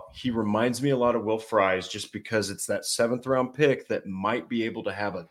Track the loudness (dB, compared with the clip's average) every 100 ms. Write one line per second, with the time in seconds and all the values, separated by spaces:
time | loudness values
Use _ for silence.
0 | -4 -8 -4 0 0 2 2 0 0 2
1 | 2 2 0 -2 2 4 4 2 -2 -8
2 | -10 -12 -2 0 0 -4 -4 -4 -2 0
3 | 2 0 0 0 0 2 2 2 -2 -4
4 | -4 -4 -2 -2 -2 -2 -2 -4 -6 -4
5 | -4 -6 -10